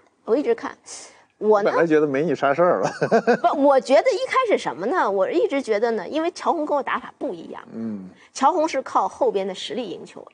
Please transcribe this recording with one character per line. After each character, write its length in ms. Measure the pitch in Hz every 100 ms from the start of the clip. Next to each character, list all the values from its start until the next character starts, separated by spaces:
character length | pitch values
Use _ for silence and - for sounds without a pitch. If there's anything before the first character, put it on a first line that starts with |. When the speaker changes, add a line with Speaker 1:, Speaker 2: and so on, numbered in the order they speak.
| _ _ -
Speaker 1:
我 100 | 262
一 80 |
直 100 | 233
看， 240 | 220 - - - - - - _ _
我 260 | 214 208
呢 80 | 165
Speaker 2:
本 80 | -
来 80 | 170
觉 120 | 151
得 60 | 151
没 180 | 135
你 120 | 165 131
啥 180 | 139
事 80 | 139
儿 200 | 175 104
了。 100 | - - 143 226
<laughs> 240 | - 240
Speaker 1:
不， 220 | 339 302
我 160 | 277 269
觉 160 | - 294
得 160 | 508
一 80 | 427 523
开 80 | 539 466
始 100 | 320
什 180 | 156 127
么 100 | 214
呢？ 240 | 359 233
我 200 | 196 190
一 180 | 320 453
直 140 | 277
觉 180 | 220 208
得 100 | 233
呢， 160 | 220 170
因 140 | 294
为 80 | 339
乔 220 | - -
红 120 | 320 302
跟 120 | 294
我 60 |
打 160 | - -
法 140 | - -
不 160 | 285
一 180 | 170 -
样。 120 | - -
Speaker 2:
嗯。 360 | 113 113 101 92 - -
Speaker 1:
乔 180 | - 277
红 160 | 339 320
是 140 | 269
靠 260 | - 262 190
后 240 | - 262
边 160 | 196 196
的 80 | 185
实 180 | -
力 160 | 190 202
赢 160 | 143 -
球， 200 | - -